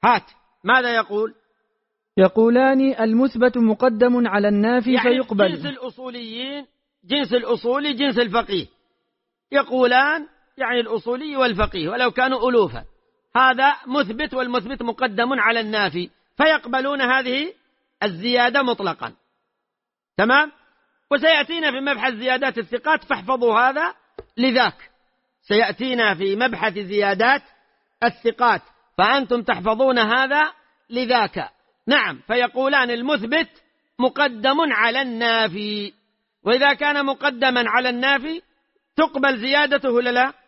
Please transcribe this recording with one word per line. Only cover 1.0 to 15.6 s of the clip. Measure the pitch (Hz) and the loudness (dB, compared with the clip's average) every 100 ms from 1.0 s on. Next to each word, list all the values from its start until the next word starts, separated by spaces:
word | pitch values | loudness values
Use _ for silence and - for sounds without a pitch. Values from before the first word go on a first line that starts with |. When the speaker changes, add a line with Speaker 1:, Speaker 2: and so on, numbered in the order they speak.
| 220 208 220 - _ _ _ _ _ _ _ - | -2 -2 -4 -6 _ _ _ _ _ _ _ 2
Speaker 2:
يقولان: | 185 185 226 240 262 269 269 254 | 4 6 4 6 4 4 2 2
المثبت | 226 226 269 226 247 247 | 0 2 2 2 0 2
مقدم | 226 214 254 220 247 247 233 | 2 4 0 2 2 4 2
على | 202 208 | 2 2
النافي | 208 214 247 233 | 2 2 2 2
Speaker 1:
يعني | 254 254 | 2 2
Speaker 2:
فيقبل. | 254 254 208 196 165 | 2 0 2 0 0
Speaker 1:
جنس | 160 | -8
الأصوليين، | 262 254 - 254 247 233 220 262 285 277 _ _ _ 175 | -8 -12 -12 -12 -12 -12 -10 -10 -10 -14 _ _ _ _
جنس | 277 262 | -2 0
الأصولي، | 240 220 233 226 262 294 | 0 0 -2 0 -2 -2
جنس | 247 277 220 | -2 0 0
الفقيه، | 240 202 220 196 123 _ _ _ _ _ _ _ _ | 0 0 -2 -4 -6 _ _ _ _ _ _ _ _
يقولان، | 277 269 254 247 247 277 320 311 _ _ - | -2 -2 2 4 4 2 0 -6 _ _ -10
يعني | 254 247 | -4 -4
الأصولي | 226 220 226 254 302 277 | -2 -6 -4 -6 -6 -2
والفقيه | 254 196 214 190 160 | -2 0 -2 -2 -6
ولو | 233 247 | -2 -2
كانوا | - 254 262 240 | 0 -2 0 0
ألوفا، | 240 185 113 - _ _ _ _ 233 | 2 0 -2 -16 _ _ _ _ 2
هذا | 262 247 269 - - | 2 4 2 0 -2
مثبت | 269 180 220 302 | -2 -2 -4 -6
والمثبت | 254 254 247 196 269 | -4 -4 -4 -6 -8
مقدم | 233 226 254 196 240 269 | -8 -4 -4 -2 -2 0
على | 214 233 | 0 0